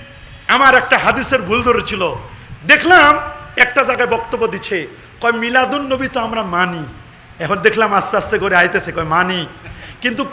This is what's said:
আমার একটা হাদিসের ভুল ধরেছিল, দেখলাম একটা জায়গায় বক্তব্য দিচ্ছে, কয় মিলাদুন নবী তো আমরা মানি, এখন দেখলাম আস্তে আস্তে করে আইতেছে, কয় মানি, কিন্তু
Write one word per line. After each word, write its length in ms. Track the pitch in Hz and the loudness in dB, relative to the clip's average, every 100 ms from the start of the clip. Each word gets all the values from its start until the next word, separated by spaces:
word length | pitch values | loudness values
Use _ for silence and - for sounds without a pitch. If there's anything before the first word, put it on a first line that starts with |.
| - - - - - | -18 -20 -20 -12 0
আমার 260 | 240 269 | 4 6
একটা 240 | 254 - 262 | 4 4 0
হাদিসের 440 | 190 233 240 262 | 2 0 0 -2
ভুল 200 | 180 233 | 0 0
ধরেছিল, 520 | 240 233 - 208 170 117 - - - - 151 | 2 0 -2 -4 -4 -6 -12 -18 -18 -10 0
দেখলাম 520 | - 330 359 294 302 - - - - | 2 6 6 6 4 -2 -12 -8 0
একটা 260 | 247 277 | 2 2
জায়গায় 260 | 247 247 240 | 0 0 0
বক্তব্য 380 | 226 - 233 214 | -2 -2 -4 -4
দিচ্ছে, 400 | 185 - 185 139 - - - | -4 -6 -6 -6 -14 -20 -4
কয় 120 | 233 | -2
মিলাদুন 500 | 233 233 254 254 285 269 | -2 0 0 0 -2 -2
নবী 220 | 262 262 | -4 -4
তো 120 | 254 | -4
আমরা 220 | 226 220 | -4 -4
মানি, 420 | 196 175 180 170 135 - - - - - | -4 0 -2 -2 -10 -14 -20 -20 -20 -10
এখন 180 | 156 202 | -6 0
দেখলাম 380 | 208 214 214 | 0 2 2
আস্তে 220 | 202 - 208 | 0 0 -2
আস্তে 220 | - 214 | -2 -2
করে 180 | 190 180 | 2 2
আইতেছে, 360 | 180 190 170 | 2 0 -4
কয় 120 | 160 | -6
মানি, 420 | 156 165 185 185 151 - - - - - | -2 0 0 -2 -8 -12 -18 -18 -18 -8
কিন্তু 240 | 247 233 269 | -6 -4 -6